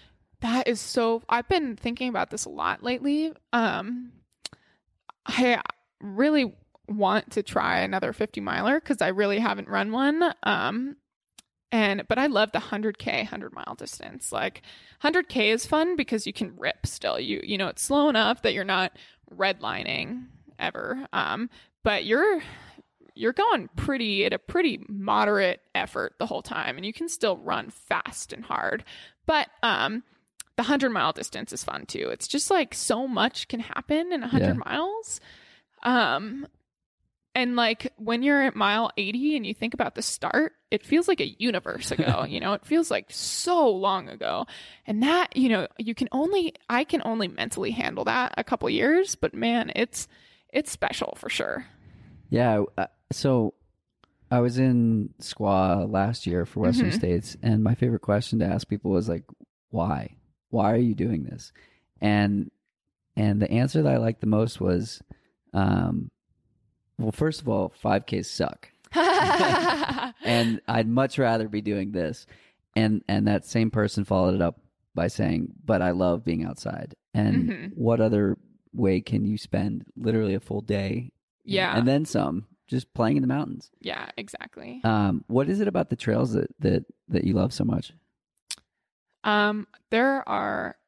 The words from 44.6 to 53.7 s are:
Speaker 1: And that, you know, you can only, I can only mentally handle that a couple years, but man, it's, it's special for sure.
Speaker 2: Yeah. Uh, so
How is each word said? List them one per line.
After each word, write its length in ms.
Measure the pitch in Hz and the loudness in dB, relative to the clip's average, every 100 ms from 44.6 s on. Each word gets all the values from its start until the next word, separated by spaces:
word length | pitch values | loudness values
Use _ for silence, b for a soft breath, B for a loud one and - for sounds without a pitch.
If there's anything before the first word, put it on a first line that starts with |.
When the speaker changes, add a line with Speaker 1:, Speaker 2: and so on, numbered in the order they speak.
| B B | B B
Speaker 1:
And 160 | B 214 | B 0
that, 320 | 269 349 349 - | 4 4 2 2
you 120 | 254 | 4
know, 200 | 208 151 - | 4 0 -6
you 160 | 220 | -6
can 140 | 226 254 | -4 -2
only, 440 | 254 320 392 330 - - | 0 0 2 0 -4 -4
I 140 | 240 | -2
can 200 | 311 330 | 0 -2
only 240 | - 226 190 | -2 -4 -4
mentally 420 | - 226 - 190 | -4 -6 -4 -4
handle 340 | 233 - - 240 | -4 -4 -4 -2
that 280 | 247 247 - | 0 -2 -4
a 60 | |
couple 260 | - 247 - | -4 -2 0
years, 460 | 208 269 339 381 | 0 2 2 0
but 200 | - - | -2 -4
man, 360 | - 233 233 226 - | -2 0 0 -2 -4
it's, 320 | 240 - - b b b b | -4 -6 -12 b b b b
it's 200 | - 302 | -4 -4
special 420 | - - - - - | -4 -4 -4 -6 -8
for 120 | - | -6
sure. 380 | - - - - B B B B B B | -4 -4 -4 -10 B B B B B B
Speaker 2:
Yeah. 340 | 117 123 107 98 - | 2 4 4 0 -2
Uh, 100 | 95 _ - | -8 _ -12
so 420 | - 139 127 107 - _ | -2 2 4 2 -2 _